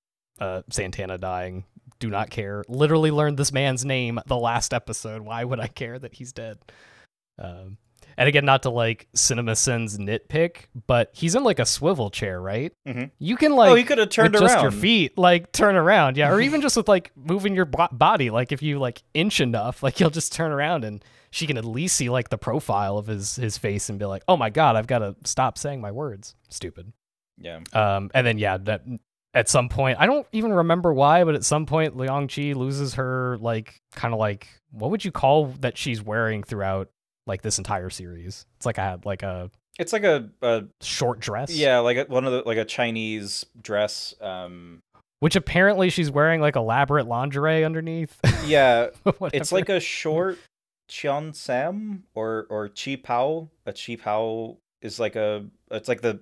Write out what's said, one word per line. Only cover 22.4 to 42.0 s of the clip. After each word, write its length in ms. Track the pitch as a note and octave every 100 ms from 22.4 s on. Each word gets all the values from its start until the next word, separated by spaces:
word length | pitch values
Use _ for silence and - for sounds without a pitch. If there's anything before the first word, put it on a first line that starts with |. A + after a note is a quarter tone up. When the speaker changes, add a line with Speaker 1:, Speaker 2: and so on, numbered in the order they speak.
| - B2+ - G2+ G2+ G#2
Speaker 1:
of 100 | G#2+
his, 300 | G#2 G2 -
his 200 | A#2 -
face 320 | A2 G2+ -
and 100 | G2+
be 60 | G2+
like, 180 | G2 -
"Oh 100 | F3+
my 120 | A2+
God, 260 | G#2 D3+ A2+
I've 100 | A2+
gotta 280 | B2 G2+ G2 -
stop 320 | - C3 -
saying 220 | D3 C3+
my 100 | G#2
words." 440 | A2 D3 G2 - - _
Stupid. 420 | - F2+ - F2+ - _ _ _ _
Speaker 2:
Yeah. 220 | E2+ E2 E2
Speaker 1:
Um, 380 | A2+ G#2 G2 G2
and 120 | C3+ B2
then, 100 | G#2+
yeah, 200 | G#2 F#2+
that, 240 | G2 G#2+ - A#2+ - _ _
at 160 | B2+ A#2
some 180 | C#3+ B2
point, 300 | - C3+ B2+
I 60 | F3+
don't 200 | C#4+ -
even 220 | A3 A3+
remember 400 | F#3+ E3+ F3 F3
why, 320 | C3+ C#3+ E3 E3+
but 100 | D3
at 80 |
some 220 | - D3+ D3+
point, 320 | D#3+ D#3+ B2+
Liang 320 | C3 C#3 C#3
Qi 260 | - C#3+ C#3
loses 380 | C3 C#3 C#3
her, 440 | A2+ C3 B2+ B2+ A#2+
like, 420 | A#2 A2+ A2 - _ -
kinda 180 | A#2+ A2+
like, 320 | G#2+ G2+ - _ _
what 200 | A2 A2
would 120 | G#3
you 80 | G3
call 360 | - C3+ D3+ D3 C3
that 180 | B2+ -
she's 240 | C3+ A2+
wearing 400 | G#2 A2 A2+ G#2+
throughout, 480 | G2 G#2+ F#2+ F#2+ F#2+ _ _ _ -
like, 140 | G2
this 160 | A2 -
entire 320 | F#2+ G2+ F#2
series? 560 | - F2+ F2 F2 - - _
It's 100 | B2
like 120 | A2
a, 240 | G2 F2+
like 180 | G2+ F#2+
a 300 | G2 F2+ F2+ - _ -
Speaker 2:
It's 140 | F3
like 140 | A3+ G3+
a, 240 | D3+ A2 _
a 220 | B2 A2+ G2+ _
Speaker 1:
short 380 | - - B2 A#2
dress? 320 | A2+ G#2 C#3+
Speaker 2:
Yeah, 260 | D#3+ C#3+ B2
like 180 | A#2+
a, 80 | B2